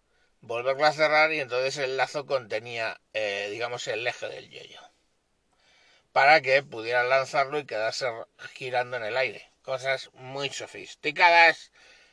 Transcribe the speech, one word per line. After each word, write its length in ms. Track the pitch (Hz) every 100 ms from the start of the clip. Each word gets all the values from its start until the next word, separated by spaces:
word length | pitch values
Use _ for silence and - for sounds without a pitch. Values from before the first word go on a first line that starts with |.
| _ _ _ _
volverlo 440 | 117 117 127 135 151
a 80 |
cerrar 400 | 147 151 151 156
y 60 | 156
entonces 380 | 127 123 135 139
el 200 | 131 135
lazo 300 | - 151 135
contenía, 720 | 139 107 110 120 117 113 - _
eh, 340 | 110 104 101 101
digamos, 380 | 110 120 120 -
el 180 | 110 120
eje 220 | - 110
del 200 | 131 -
yoyo, 280 | - - - - _ _ _ _ _ _ _ _ _ _ _ _
para 280 | - 139 156
que 200 | 131 135
pudiera 420 | 143 120 113 123
lanzarlo 540 | 123 135 131 151 135 147
y 80 | 135
quedarse 400 | 107 110 - 131 113 - _ -
girando 440 | - 131 123 123 123
en 80 | 107
el 120 | 123
aire. 320 | 131 95 - _
Cosas 480 | - 131 131 131 -
muy 380 | - 131 139 139
sofisticadas 1200 | - 110 104 92 - 151 151 175 170 165 156 - _ - - _